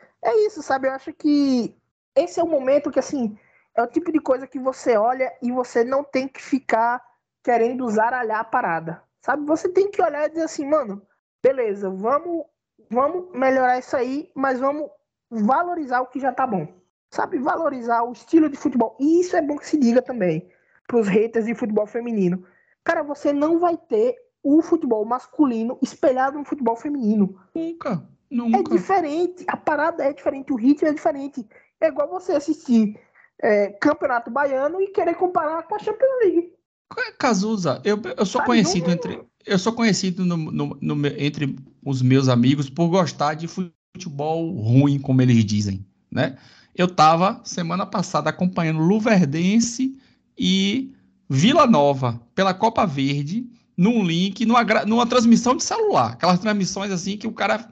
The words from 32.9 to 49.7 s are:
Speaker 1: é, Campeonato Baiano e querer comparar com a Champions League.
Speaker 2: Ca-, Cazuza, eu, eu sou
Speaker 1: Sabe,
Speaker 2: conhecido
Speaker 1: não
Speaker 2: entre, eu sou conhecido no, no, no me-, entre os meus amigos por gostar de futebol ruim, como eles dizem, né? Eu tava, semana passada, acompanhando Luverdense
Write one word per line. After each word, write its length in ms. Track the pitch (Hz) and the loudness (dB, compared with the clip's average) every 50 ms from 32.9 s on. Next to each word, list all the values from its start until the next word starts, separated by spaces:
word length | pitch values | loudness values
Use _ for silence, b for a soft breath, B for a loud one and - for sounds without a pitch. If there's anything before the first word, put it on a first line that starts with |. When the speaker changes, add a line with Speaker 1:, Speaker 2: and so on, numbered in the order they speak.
| 208 B B B B B B B B - - | -2 B B B B B B B B -2 0
Speaker 1:
é, 260 | 233 208 202 202 190 202 | 2 2 2 2 0 -2
Campeonato 580 | - - 294 302 302 320 277 247 233 233 - | 0 0 0 0 0 -2 -2 -2 -2 -4 -4
Baiano 500 | 233 277 294 277 269 262 269 294 339 381 | -2 -2 -2 0 0 -2 -2 -2 -2 -2
e 80 | 392 392 | -4 -4
querer 260 | - - 349 339 339 | -2 -2 -2 -2 0
comparar 500 | 339 370 359 359 359 320 302 320 330 320 | 0 -2 0 0 0 -2 -2 -4 -6 -6
com 100 | 330 427 | -6 -8
a 40 | 415 | -6
Champions 400 | - 427 440 - 539 523 539 508 466 | -6 -6 -2 0 0 0 2 2 2
League. 300 | 370 320 339 349 - - _ _ _ _ _ _ - | 2 2 2 -2 -4 -8 _ _ _ _ _ _ -12
Speaker 2:
Ca-, 240 | - - 494 440 - - | -8 -8 -8 -8 -6 -2
Cazuza, 640 | - 269 226 190 190 214 226 202 170 151 120 120 131 | 0 2 2 2 0 0 -2 -2 -2 -2 -2 -2 0
eu, 160 | 202 208 214 226 - - | -2 -2 -2 -2 -6 -4
eu 80 | - 220 | -2 -2
sou 160 | 185 - 254 | -2 -2 -2
Speaker 1:
Sabe, 60 | - | 0
Speaker 2:
conhecido 400 | 226 240 233 196 - - 180 160 | 2 4 4 4 2 2 0 0
Speaker 1:
não 80 | 180 175 | 0 -2
Speaker 2:
entre, 280 | 165 - - - - - _ _ _ - | -2 -4 -8 -10 -12 -14 _ _ _ -4
eu 140 | - 208 185 | -2 0 0
sou 160 | - 226 233 | 0 0 -2
conhecido 500 | 233 226 220 185 - - 190 175 180 185 | 0 2 2 2 0 -2 -4 -2 -2 -2
no, 140 | 180 175 165 | -2 -2 -2
no, 400 | 156 - - 147 147 147 139 - | -4 -4 -4 -4 -4 -4 -6 -6
no 160 | - 156 151 | -6 -4 -2
me-, 180 | 147 143 143 139 - | 0 0 -2 -2 -2
entre 380 | 143 143 135 - 147 135 - - - - _ _ - | -4 -4 -2 -2 -4 -4 -6 -8 -12 -20 _ _ -6
os 160 | 139 139 127 | -4 -2 2
meus 280 | 127 127 131 135 135 131 | 4 4 4 6 6 4
amigos 420 | 123 120 120 131 147 147 143 135 | 4 4 4 4 4 2 0 -4
por 180 | - - 170 170 | -2 -2 0 2
gostar 460 | 170 196 180 - - - 147 147 156 | 2 2 2 0 -2 -2 -2 -2 -2
de 120 | 156 165 | -4 -8
futebol 1040 | 160 - 190 185 175 _ _ _ _ - 180 - 170 143 139 147 156 160 165 165 165 - | -10 -8 -8 -10 -10 _ _ _ _ -18 -14 -14 -12 -8 -6 -4 -4 -2 -4 -4 -4 -6
ruim, 460 | - 107 113 120 135 143 143 139 139 | -4 0 2 4 6 6 4 2 0
como 220 | 135 135 131 127 | 0 0 2 4
eles 240 | 127 127 120 113 110 | 4 4 4 4 4
dizem, 420 | 101 107 104 104 104 98 95 98 - _ _ _ - | 2 0 -2 -2 -2 -6 -8 -10 -14 _ _ _ -10
né? 280 | - 113 127 135 135 B B B B B B B B | -6 -4 -4 -4 -6 B B B B B B B B
Eu 140 | - 175 180 | -2 -2 0
tava, 500 | 180 - 156 156 165 165 180 196 233 233 - | 2 4 6 6 6 4 2 0 -2 -4 -10
semana 400 | - - - 170 165 175 185 208 | -12 -10 -8 -6 -6 -4 -6 -6
passada, 460 | 190 - 214 175 - - 156 147 156 | -6 -6 -6 -4 -4 -4 -2 -2 -2
acompanhando 480 | 156 - 180 180 185 - 170 160 160 156 | -2 -2 -2 -2 -2 -2 -2 -2 0 2
Luverdense 1200 | 160 170 208 220 214 254 220 185 180 139 135 160 175 185 208 233 226 - | 2 2 2 2 2 2 4 4 4 2 0 0 0 2 2 2 0 0